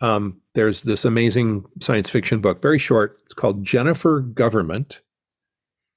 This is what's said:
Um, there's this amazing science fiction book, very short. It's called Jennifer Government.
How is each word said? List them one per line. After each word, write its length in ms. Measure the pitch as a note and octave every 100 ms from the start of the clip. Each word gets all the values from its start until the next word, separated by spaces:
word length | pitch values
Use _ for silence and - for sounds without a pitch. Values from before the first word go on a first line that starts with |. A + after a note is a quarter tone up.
Um, 400 | A#2 G#2 G2+ F#2 _
there's 280 | - G#2+ F#2+
this 220 | - G#2
amazing 600 | B2 A#2 A#2 A#2+ A2+ G2+ - -
science 300 | - A2 -
fiction 300 | A#2+ - A2
book, 200 | G2 F2+
very 180 | C#3+ D3+
short. 380 | - A#2 G#2 -
It's 100 | -
called 300 | - G#2+ G2+
Jennifer 560 | F#2+ A#2+ C#3+ E3+ E3+ D3+
Government. 800 | B2 A2+ A#2 G#2+ D#2+ G2 C#3+ - _ _ _ _ _ _ _ _ _